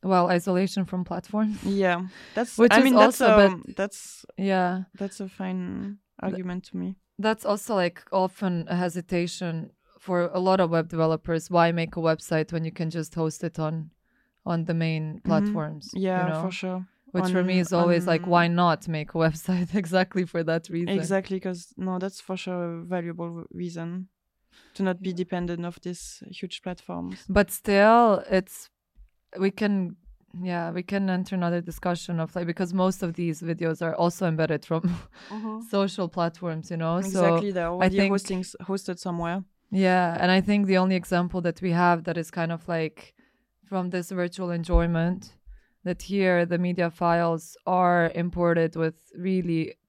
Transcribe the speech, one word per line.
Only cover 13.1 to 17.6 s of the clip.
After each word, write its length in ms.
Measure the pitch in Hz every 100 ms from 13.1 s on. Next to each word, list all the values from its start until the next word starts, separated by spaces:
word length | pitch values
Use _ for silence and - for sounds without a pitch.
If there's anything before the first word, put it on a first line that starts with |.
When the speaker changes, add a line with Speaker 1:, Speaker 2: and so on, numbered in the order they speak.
| 170
Speaker 1:
host 280 | 160 -
it 160 | 165 160
on, 320 | 156 165 156 _ _ _ _ _ -
on 200 | 170 165
the 80 |
main 300 | 165 165 160 156 156
Speaker 2:
Mm-hmm. 80 | -
Speaker 1:
platforms, 600 | 208 208 185 151 156 -
you 80 | -
Speaker 2:
Yeah, 260 | 190 180 180
Speaker 1:
know? 140 | 156
Speaker 2:
for 100 | 180
sure. 340 | 180 185 185 185 _ _
Speaker 1:
Which 200 | 180 185
for 120 | 185
me 100 | 180
Speaker 2:
On, 40 |
Speaker 1:
is 120 | 185